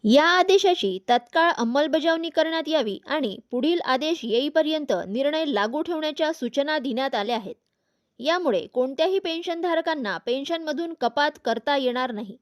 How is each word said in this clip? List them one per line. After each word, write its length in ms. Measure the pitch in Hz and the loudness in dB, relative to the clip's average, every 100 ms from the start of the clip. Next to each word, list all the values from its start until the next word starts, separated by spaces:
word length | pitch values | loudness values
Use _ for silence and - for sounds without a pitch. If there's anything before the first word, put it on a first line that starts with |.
या 200 | 214 254 | 6 6
आदेशाची 720 | 320 359 370 381 381 349 196 185 - | 6 4 6 6 6 2 0 -4 0
तत्काळ 400 | 240 240 330 339 | 0 2 2 2
अंमलबजावणी 760 | - 233 254 311 302 302 330 330 | 2 0 2 2 2 2 0 0
करण्यात 400 | 320 320 320 311 | 0 0 0 0
यावी 300 | 311 220 190 - | 0 0 -4 -4
आणि 320 | 302 254 190 _ | -2 -2 -6 _
पुढील 300 | 247 294 349 | -2 0 0
आदेश 400 | - 254 302 330 | 0 0 0 -2
येईपर्यंत 720 | 233 220 285 320 302 311 285 190 175 | 0 0 2 0 0 -2 -2 -2 -2
निर्णय 360 | 214 277 311 | -2 0 0
लागू 380 | 311 214 208 285 | 0 0 0 -2
ठेवण्याच्या 500 | 330 330 311 302 311 | -4 -4 -4 -2 -2
सूचना 460 | 320 240 277 285 311 | -2 -4 -2 -2 -2
देण्यात 360 | 262 233 269 | -2 -2 -2
आल्या 220 | 254 202 233 | -2 -2 -4
आहेत. 180 | 185 - _ _ _ _ _ _ | -6 -16 _ _ _ _ _ _
यामुळे 480 | 262 349 330 190 185 | -2 0 0 0 -2
कोणत्याही 520 | 247 254 269 320 381 | -2 -2 0 0 0
पेन्शनधारकांना 1000 | 381 330 339 339 349 330 330 320 220 170 | -2 -6 -6 -4 -2 0 -2 -4 -4 -6
पेन्शनमधून 760 | - 254 277 330 320 285 339 330 | -4 -4 -2 -6 -4 -4 -6 -4
कपात 300 | 240 233 294 294 | -2 0 -2 -2
करता 320 | - 233 254 285 | -4 -4 0 0
येणार 360 | 254 247 254 | 0 -2 -4
नाही. 240 | 214 208 240 | -6 -10 -14